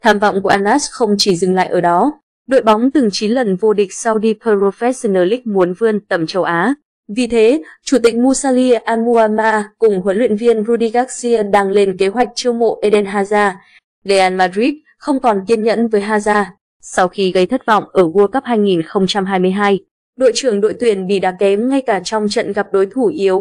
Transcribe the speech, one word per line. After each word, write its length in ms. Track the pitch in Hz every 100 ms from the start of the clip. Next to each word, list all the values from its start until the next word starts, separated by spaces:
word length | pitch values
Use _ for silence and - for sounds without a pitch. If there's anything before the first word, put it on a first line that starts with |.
Tham 160 | 226 208
vọng 240 | 208 190
của 60 | 190
Al 140 | 196
Nassr 280 | 202 262 -
không 240 | - 226 208
chỉ 180 | 208 175
dừng 180 | 185
lại 140 | 185 180
ở 120 | 180
đó. 320 | 170 175 240 196 _ _ -
Đội 140 | -
bóng 280 | 214 214 254
từng 180 | 302 233
chín 180 | 185 214
lần 260 | 247 233 185
vô 160 | 220
địch 200 | 202 202
Saudi 420 | - 233 220 220
Professional 880 | 214 233 208 196 190 240 254 220 185
League 180 | 180 240
muốn 300 | 233 196 180 180
vươn 220 | 226 208
tầm 260 | - 185 160
châu 160 | 190
Á. 320 | 160 170 185 285 _ _ _ 208
Vì 100 | 240
thế, 360 | 233 220 302 311 -
Chủ 140 | - 254
tịch 120 | 226
Musali 580 | 226 254 262 277 254 254
Al-Muamma 920 | 226 - 226 226 233 220 214 220 220 208 _
cùng 220 | 226 196
huấn 160 | 185 190
luyện 200 | 240 208
viên 280 | 233 226
Rudy 260 | 214 233 226
Garcia 520 | 233 254 - 240 233
đang 280 | 208 202 196
lên 260 | 202 196 185
kế 120 | 196
hoạch 200 | 220 247
chiêu 180 | - 247
mộ 260 | 233 233 -
Eden 220 | 208 208
Hazard. 480 | 196 202 196 208 208 185 _ - _ _
Real 300 | 190 196 185
Madrid 400 | 185 185 190 254 302 _ _
không 220 | - 269
còn 240 | 254 208 190
kiên 160 | 226
nhẫn 260 | 220 202 233
với 120 | 214
Hazard. 440 | 202 214 208 208 190 - _ _
Sau 260 | - - 185
khi 240 | - 190
gây 140 | 180 180
thất 200 | 262 -
vọng 180 | 214 -
ở 100 | -
World 260 | 185 170 202
Cup 160 | 254
hai 140 | 254 233
nghìn 240 | 208 180
không 240 | 160 202 190
trăm 180 | 214
hai 140 | 190 190
mươi 120 | 180
hai, 300 | 190 202 196 - _ _ -
đội 140 | 254
trưởng 260 | 240 269 202
đội 140 | 208 -
tuyển 260 | 240 202 185
bị 120 | 196
đá 180 | 185 185
kém 300 | 202 202 240
ngay 120 | 277
cả 200 | 254 202
trong 240 | 185 220 208
trận 240 | 208 208
gặp 200 | 202 202
đối 140 | 196 196
thủ 200 | 220 226
yếu 340 | 156 190 185